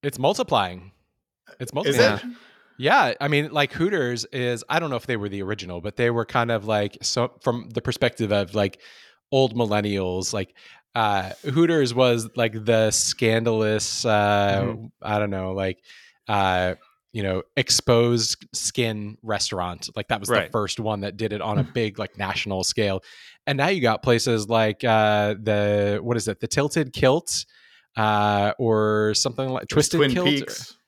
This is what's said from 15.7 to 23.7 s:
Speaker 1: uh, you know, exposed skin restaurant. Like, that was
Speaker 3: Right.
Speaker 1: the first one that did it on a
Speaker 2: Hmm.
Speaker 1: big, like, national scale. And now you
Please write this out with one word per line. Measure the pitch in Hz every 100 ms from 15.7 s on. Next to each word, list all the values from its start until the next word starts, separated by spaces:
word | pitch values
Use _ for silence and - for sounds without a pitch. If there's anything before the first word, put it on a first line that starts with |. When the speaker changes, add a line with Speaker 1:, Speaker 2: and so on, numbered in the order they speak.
| 92 _ - - _ -
Speaker 1:
uh, | 104 95 92 92 90 _ _ _
you | 117
know, | 98 92 - -
exposed | 127 - - 120 120 120 113 - -
skin | - - - 117 107 104 107
restaurant. | 113 101 - 98 90 87 -
Like, | - 104
that | 110
was | 101
Speaker 3:
Right. | 113 82
Speaker 1:
the |
first | 117 101 -
one | 107 104
that | 101 101
did | 110
it | 104
on | 104 104
a |
Speaker 2:
Hmm. | 135
Speaker 1:
big, | 127 107 104
like, | 104 -
national | 95 - 104 95
scale. | 92 - 104 95 - - - - -
And | 139
now |
you | 147